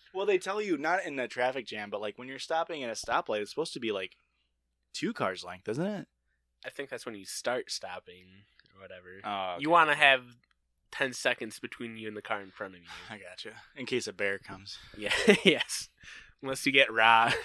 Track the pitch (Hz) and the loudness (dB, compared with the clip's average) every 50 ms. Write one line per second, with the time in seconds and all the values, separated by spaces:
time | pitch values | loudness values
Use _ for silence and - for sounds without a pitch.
0 | _ - - 185 196 202 196 180 - 185 196 214 214 202 170 139 143 160 175 196 | _ -10 -6 -2 2 2 2 2 0 -2 -4 -2 0 0 0 0 2 0 0 0
1 | 180 175 139 135 123 113 - 127 123 127 131 135 117 - 110 107 104 104 104 101 | 0 -4 -4 -4 -6 -4 0 0 0 0 0 -2 -6 -8 -8 -10 -6 -6 -6 -4
2 | 107 104 104 - 123 131 135 127 - - 165 160 165 - 170 147 131 117 110 - | -4 -6 -8 -10 -12 -12 -12 -12 -6 -2 -2 -2 -2 -2 -6 -6 -6 -6 -6 -6
3 | - - 117 160 - - 113 104 104 - - - 160 - - 143 120 110 104 98 | -4 -2 -2 -2 0 0 -2 -2 -2 -4 -4 -4 -4 -4 -6 -6 -4 -2 -2 -4
4 | 95 95 - _ _ _ _ _ _ _ _ _ _ _ _ _ _ _ - - | -6 -8 -12 _ _ _ _ _ _ _ _ _ _ _ _ _ _ _ -8 -4
5 | - 196 233 - 131 95 92 90 87 87 90 92 - - 110 135 170 202 214 190 | -4 -4 -2 -2 -2 -2 -4 -6 -10 -12 -14 -8 -6 -4 -2 -2 -2 -2 -4 -6
6 | - - _ _ _ _ _ _ _ _ _ _ - 127 - - 139 135 131 117 | -10 -12 _ _ _ _ _ _ _ _ _ _ -14 -10 -10 -10 -8 -8 -10 -10
7 | - 123 110 101 95 - - - - 123 123 127 - - - - - - 87 92 | -8 -10 -10 -10 -12 -10 -10 -4 -2 -2 -2 -2 -2 -6 -8 -8 -8 -10 -10 -12
8 | - - 90 92 92 92 95 98 98 _ _ _ _ _ _ 95 95 92 92 90 | -14 -16 -20 -20 -20 -20 -20 -20 -20 _ _ _ _ _ _ -20 -18 -16 -16 -16
9 | 92 92 92 98 98 104 101 98 95 92 90 - 139 156 170 170 160 151 147 147 | -16 -18 -16 -10 -6 -4 -4 -2 -2 -4 -4 -2 2 6 8 8 8 6 8 8
10 | 151 139 135 131 123 123 120 _ _ _ _ _ _ _ _ _ _ _ - - | 8 8 8 8 4 -6 -20 _ _ _ _ _ _ _ _ _ _ _ -4 -2
11 | 139 131 120 - - 127 120 - 123 110 - - - 123 - - 120 117 113 110 | -2 -2 -2 0 0 0 0 0 -4 -8 -8 -10 -12 -12 -10 -12 -12 -12 -10 -10
12 | 110 110 107 104 - - 110 101 98 95 - - 107 95 92 90 85 82 - - | -10 -10 -10 -10 -6 -6 -6 -6 -6 -12 -12 -10 -10 -10 -10 -16 -20 -18 -18 -18
13 | - - 113 104 98 90 90 - - 110 110 - - - _ 143 127 - 131 120 | -16 -16 -16 -16 -16 -18 -16 -16 -14 -16 -16 -18 -20 -20 _ -12 -4 -2 0 0
14 | - 107 98 92 104 98 98 98 - - 98 95 98 - - - - - - 104 | 0 -2 -4 -2 -2 -2 -2 -4 -8 -12 -16 -14 -14 -16 -16 -16 -18 -18 -12 -8
15 | 104 101 - - - 226 202 - - 190 151 117 - - - - - - _ _ | -4 -2 0 4 6 6 6 6 6 4 4 4 0 -4 -6 -8 -8 -12 _ _
16 | - - - - - - _ _ - 135 135 - - 143 135 139 135 110 113 113 | -20 -20 -20 -20 -20 -20 _ _ -6 -6 -6 -2 0 4 6 6 6 6 6 6
17 | 110 113 117 113 117 120 - - | 8 8 10 8 8 6 2 0